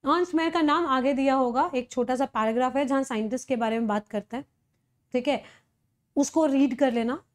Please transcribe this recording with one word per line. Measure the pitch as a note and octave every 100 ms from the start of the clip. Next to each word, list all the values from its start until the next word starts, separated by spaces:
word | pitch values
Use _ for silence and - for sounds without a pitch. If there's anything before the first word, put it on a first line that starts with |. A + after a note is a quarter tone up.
| B3+
अर्न्स्ट | E4 F4 D#4
मेयर | E4
का | E4+
नाम | D4+ D#4 E4+
आगे | C4 B3+
दिया | C4+ C4+ C4+
होगा, | B3 A#3+ F4 C4
एक | A#3+
छोटा | - A#3+ B3+
सा | C4+
पैराग्राफ | A3 A3 A3+ B3+ B3+
है | C#4
जहां | C4+
साइंटिस्ट | C4 A3 A3 B3+ -
के | B3+
बारे | A3+ A3+
में | A#3
बात | G#3 -
करते | G#3 G3+ A#3+
हैं, | C#4+ _ _ _ _ _ _
ठीक | B3 A#3+
है, | E3 - - _ _ _ _ _ -
उसको | C#4 D#4+ D#4
रीड | C4+ C#4 A#3+
कर | C4+
लेना। | A#3 A#3 D4 _